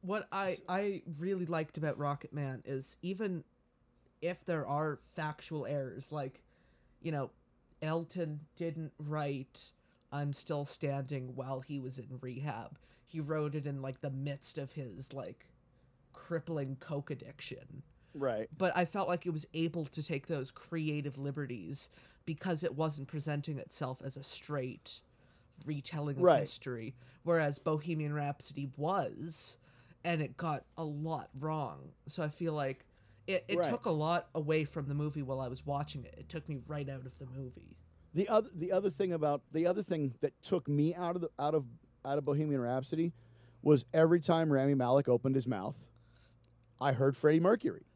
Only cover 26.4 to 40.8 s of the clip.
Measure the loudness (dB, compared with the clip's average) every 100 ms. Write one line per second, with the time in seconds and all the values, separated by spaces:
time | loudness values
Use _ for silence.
26.4 | 6 -6 -6 -6 -6 -10 -20 -8 2 4
27.4 | 4 0 0 0 0 -2 -2 -2 -4 -4
28.4 | -8 -6 -6 -2 0 2 0 -4 -8 -6
29.4 | -8 -10 -20 -20 -20 -10 -2 0 0 -2
30.4 | -2 -2 -6 -8 -6 -4 -2 -4 -6 -6
31.4 | -2 -2 -2 -6 -14 -16 -12 -4 -4 -2
32.4 | -2 0 -2 -4 -12 _ -20 -16 -2 -2
33.4 | 0 0 2 2 0 2 2 2 0 -4
34.4 | 2 2 2 -2 -2 0 -2 -2 -4 -4
35.4 | -4 -6 -2 -2 -2 -6 -10 -14 -10 -10
36.4 | -6 -8 -6 -6 -4 -6 -10 -12 -12 -10
37.4 | -10 -12 -20 -20 -20 -20 -4 0 4 4
38.4 | 4 -4 2 4 2 2 0 4 2 2
39.4 | -2 2 4 2 0 0 0 0 -2 _
40.4 | -2 0 2 4